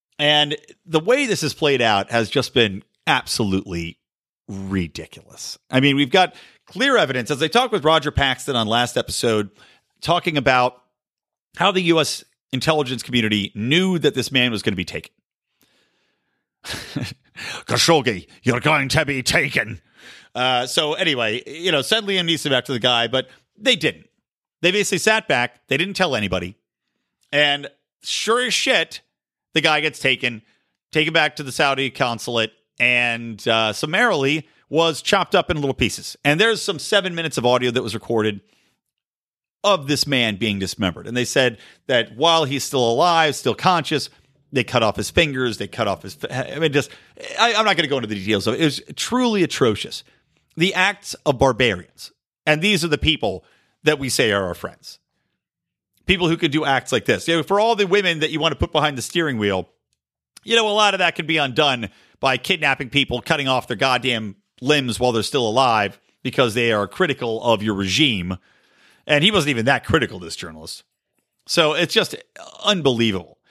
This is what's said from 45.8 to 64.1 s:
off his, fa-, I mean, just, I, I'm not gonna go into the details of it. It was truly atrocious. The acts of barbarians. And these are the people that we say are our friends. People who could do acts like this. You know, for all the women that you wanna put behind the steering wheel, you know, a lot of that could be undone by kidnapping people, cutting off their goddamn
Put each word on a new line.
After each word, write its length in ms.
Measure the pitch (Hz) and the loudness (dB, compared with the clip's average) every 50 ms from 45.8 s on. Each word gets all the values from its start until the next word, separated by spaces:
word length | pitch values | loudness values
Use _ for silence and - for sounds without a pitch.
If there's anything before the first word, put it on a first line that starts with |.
| 113 101 | -2 -2
off 140 | 95 82 - | -2 -4 -8
his, 100 | 98 - | -14 -12
fa-, 420 | - - - 127 127 - - - | -12 -10 -8 -6 -6 -6 -6 -4
I 20 | |
mean, 140 | 147 165 151 | -2 -2 0
just, 180 | 135 143 - - - - - _ _ - - - - | 0 0 -2 -2 -8 -20 -20 _ _ -18 -16 -8 0
I, 160 | - 220 240 214 | 2 2 2 4
I'm 120 | 208 220 | 2 2
not 100 | 208 185 | 2 2
gonna 140 | 175 160 131 | 2 0 0
go 80 | 139 | -2
into 100 | 131 117 | -4 -4
the 80 | 104 110 | -4 -6
details 320 | 101 92 107 107 98 - | -6 -2 0 0 0 0
of 60 | 113 120 | -2 0
it. 80 | - | 0
It 20 | 165 | 0
was 180 | 151 135 - - - 127 | 0 0 -4 -10 -14 -10
truly 480 | - - - 226 254 254 240 214 202 170 | -10 -6 -4 -2 0 0 0 2 0 0
atrocious. 600 | - - - 135 113 104 - - - - - - _ _ _ _ _ _ _ _ _ _ | -2 0 2 2 2 2 0 -6 -10 -12 -14 -16 _ _ _ _ _ _ _ _ _ _
The 180 | - 170 190 - | 0 0 0 2
acts 420 | 180 185 202 202 - - - - - - | 2 0 0 -2 -4 -10 -14 -14 -4 -2
of 120 | 151 131 | -2 2
barbarians. 760 | 107 139 131 120 107 131 117 95 90 87 - _ - - - _ _ _ _ _ _ _ | 4 2 2 4 4 2 2 0 -2 -6 -14 _ -20 -20 -20 _ _ _ _ _ _ _
And 160 | 156 151 156 | 0 0 2
these 240 | 175 208 208 156 160 | 2 2 2 0 0
are 20 | |
the 100 | 165 147 | 0 0
people 460 | 135 - 160 143 120 - 104 95 90 - _ _ _ _ _ _ _ - | 0 0 0 0 0 -2 -4 -4 -6 -12 _ _ _ _ _ _ _ 0
that 160 | 151 151 135 | 0 0 2
we 80 | 139 | -2
say 240 | 127 - - 127 113 | -2 0 2 2 2
are 140 | 101 101 95 | 2 2 0
our 100 | 90 87 | -2 -4
friends. 440 | - - 87 80 _ - - - - _ _ _ _ _ _ _ _ _ _ _ _ _ _ _ _ _ _ _ _ _ | -8 -10 -12 -14 _ -20 -20 -20 -20 _ _ _ _ _ _ _ _ _ _ _ _ _ _ _ _ _ _ _ _ _
People 240 | - 190 175 180 165 | 0 0 2 2 0
who 80 | 165 | 0
could 140 | 165 170 151 | 0 0 0
do 120 | 135 156 147 | 0 0 0
acts 300 | 143 135 127 - - 214 | 0 0 0 0 0 -2
like 100 | 226 - | 0 2
this. 240 | - 113 92 - | 0 0 0 0
You 80 | 165 170 | 0 0
know, 80 | 165 151 | 0 0
for 160 | - 196 202 | 0 2 2
all 160 | 214 233 233 | 2 2 2
the 120 | 202 208 | 0 0
women 340 | 175 185 208 190 180 170 156 | 2 0 2 2 0 -2 -2
that 100 | 160 143 | -4 -4
you 80 | 151 151 | -2 -2
wanna 160 | 156 160 147 | -2 -2 -2
put 160 | - 175 - | -2 -4 -2
behind 260 | - 151 147 151 139 | 0 0 0 0 -2
the 40 | 123 | -6
steering 360 | - - - 170 165 147 127 | -8 -6 -4 -2 -2 -2 -2
wheel, 300 | 110 104 101 95 92 87 - _ _ _ _ _ _ _ _ _ _ _ _ _ - - | 0 0 0 0 -2 -4 -8 _ _ _ _ _ _ _ _ _ _ _ _ _ -16 -4
you 100 | - 226 | 0 2
know, 140 | 233 220 214 | 2 2 2
a 20 | |
lot 220 | 208 214 214 208 196 | 2 4 4 4 2
of 60 | 185 | 2
that 160 | 180 170 - | 0 0 -2
could 120 | - 165 | -2 -4
be 100 | 147 165 | -2 0
undone 520 | 156 143 131 117 113 151 143 131 120 113 95 - _ _ _ _ _ | 0 0 0 0 2 2 2 0 -2 -4 -8 -10 _ _ _ _ _
by 160 | - 135 127 | 0 0 0
kidnapping 520 | 127 - - 190 165 156 143 135 - 143 117 | 0 0 -2 -2 0 0 0 0 -2 -4 -2
people, 320 | - 143 135 - 123 120 | 0 0 0 0 -2 -4
cutting 280 | - - 165 147 139 135 | -2 -2 -2 0 0 0
off 180 | 131 123 - | 0 0 -2
their 80 | - 120 | -4 -2
goddamn 640 | 95 139 135 127 123 120 127 | -2 0 0 0 0 0 -2